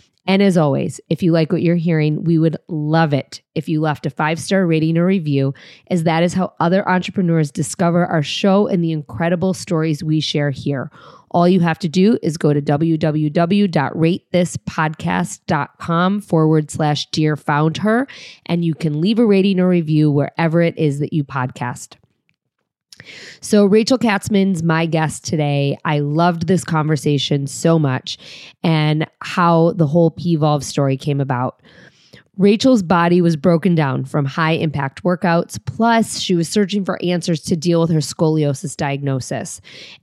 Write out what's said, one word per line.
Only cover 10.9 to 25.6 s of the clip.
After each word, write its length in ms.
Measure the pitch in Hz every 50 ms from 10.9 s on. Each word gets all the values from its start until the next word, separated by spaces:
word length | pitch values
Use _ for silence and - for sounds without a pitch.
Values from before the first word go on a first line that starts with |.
| - - - - - - _ _ -
All 140 | 170 175
you 140 | 180 185 185
have 180 | 170 170 160 -
to 100 | - 165
do 280 | 139 185 185 214 240 - -
is 160 | 170 151 -
go 160 | - 151 147
to 80 | 147 143
w 340 | 147 147 143 160 165 160
w 320 | 160 170 160 147 156 156 151
w 400 | 147 170 170 170 202 202 202 190
dot 300 | 160 160 135 - - 170
rate 240 | 160 165 190 - _ _ -
this 240 | 175 180 165 -
podcast 840 | - - - - - 160 156 156 - - 170 180 180 175 165 - - _
dot 300 | - 165 147 143 - _
com 460 | - - - 170 170 180 185 202 208 202
forward 480 | - - 160 156 156 160 156 151 147
slash 340 | - - 160 147 147 143 - -
dear 260 | - 160 156 151 151
found 400 | 143 - - 147 147 156 160 156
her, 320 | - 190 214 220 240 277 - - - - - - - _
and 180 | - 170 175 170
you 100 | 165 156
can 280 | - - 160 147 151 165
leave 160 | 202 226 208
a 80 | 240
rating 340 | 214 202 190 190 202 196 180
or 80 | 180 180
review 420 | 180 175 160 156 156 151 151 151
wherever 520 | 139 143 139 - - - 165 165 156 170 170
it 160 | 170 - -
is 220 | 160 147 139 143
that 120 | 147 - -
you 100 | 160 139
podcast. 760 | - - 135 127 127 - - 135 123 - - - - - _ _ _ _ _ _ _ _ _ _ _ _ _ _ _ _ _ _ _ - - - - - - - - - - -
So 240 | - - 208 202
Rachel 320 | 196 196 220 226 - 262 240
Katzman's 640 | - 233 202 190 - - 214 196 190 196 190 160 165
my 240 | 165 160 160 165
guest 400 | 165 156 160 156 147 - - -
today. 500 | - - 151 147 143 143 143